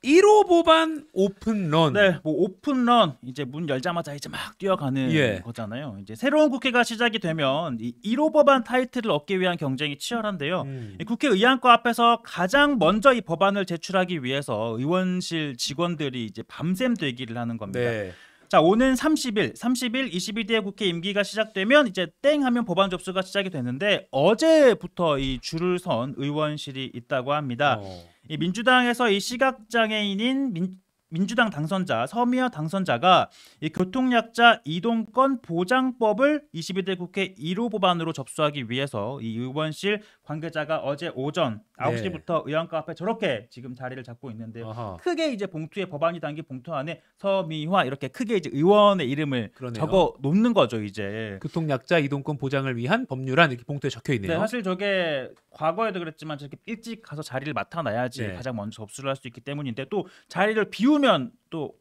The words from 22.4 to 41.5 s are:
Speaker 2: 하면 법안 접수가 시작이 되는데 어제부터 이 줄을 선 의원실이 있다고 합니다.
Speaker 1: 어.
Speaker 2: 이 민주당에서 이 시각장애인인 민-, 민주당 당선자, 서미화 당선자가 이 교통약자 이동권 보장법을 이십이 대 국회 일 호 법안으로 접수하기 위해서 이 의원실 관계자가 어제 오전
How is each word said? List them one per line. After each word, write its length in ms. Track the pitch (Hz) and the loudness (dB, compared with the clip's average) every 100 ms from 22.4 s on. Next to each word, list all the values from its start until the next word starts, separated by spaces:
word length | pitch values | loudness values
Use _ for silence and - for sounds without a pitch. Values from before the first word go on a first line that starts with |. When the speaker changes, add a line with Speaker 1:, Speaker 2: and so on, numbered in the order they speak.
Speaker 2:
하면 200 | 269 240 | 2 0
법안 240 | 233 175 196 | 0 0 0
접수가 320 | 180 - 185 | 0 -4 -6
시작이 280 | 185 202 190 | -4 -4 -4
되는데 560 | 160 123 127 202 185 - | -4 -6 -2 0 0 0
어제부터 1040 | 135 160 226 320 320 269 202 175 - 170 139 | 2 4 6 6 8 8 6 -2 -2 0 0
이 200 | 135 127 | 0 -4
줄을 360 | - 160 180 180 | -6 -4 0 -2
선 340 | 175 120 127 131 | 0 -2 -2 -4
의원실이 760 | 139 147 151 151 - 135 131 | -4 -2 -2 -4 -10 -10 -10
있다고 380 | 127 117 139 127 | -10 -4 -4 0
합니다. 440 | 147 143 120 143 113 | -2 -2 0 2 2
Speaker 1:
어. 240 | 98 90 87 _ - | -2 -14 -18 _ -10
Speaker 2:
이 60 | 156 | -4
민주당에서 760 | 175 190 240 254 240 240 240 | -2 0 4 4 4 2 2
이 100 | 202 | 2
시각장애인인 1300 | 196 240 269 254 220 240 220 214 208 196 240 269 269 | -2 0 0 0 -4 0 0 0 -2 -2 0 0 -2
민-, 240 | 170 185 185 _ _ _ | -2 -4 -6 _ _ _
민주당 380 | 160 196 233 226 | -4 -2 0 -2
당선자, 580 | 147 156 190 180 113 123 | -2 -4 -2 -2 -2 -2
서미화 440 | 226 240 254 254 | -2 0 0 -2
당선자가 800 | 151 156 190 180 120 170 170 - - - _ | -4 -4 -2 0 2 6 6 4 -6 -20 _
이 80 | 156 | -8
교통약자 880 | - 185 254 254 240 233 - 233 220 | -2 -2 0 2 2 0 4 4 4
이동권 760 | - 165 226 226 220 - 269 254 | -2 -4 -2 -2 -4 0 0 0
보장법을 1000 | - 170 180 254 262 247 220 208 277 302 294 | -6 -6 0 0 0 0 0 2 2 0 _
이십이 320 | 165 160 190 | -12 -8 -6
대 100 | 185 | -6
국회 400 | 185 175 196 190 95 | -6 -6 -6 -6 -6
일 200 | 147 190 | -6 -4
호 120 | 233 | -4
법안으로 420 | 214 185 175 165 | 0 0 0 -2
접수하기 540 | 156 135 - 151 147 113 | -6 -10 -2 -2 -2 -6
위해서 500 | 123 139 113 104 139 | -4 -4 -4 -6 -6
이 160 | 113 110 | -8 -6
의원실 640 | 127 143 156 156 196 208 208 _ | -6 -4 -6 -4 -4 -4 -8 _
관계자가 560 | _ 151 160 156 151 160 | _ -10 -8 -8 -4 -4
어제 300 | 127 143 170 | -4 -6 -6
오전 400 | 127 139 151 147 | -6 -4 -2 -2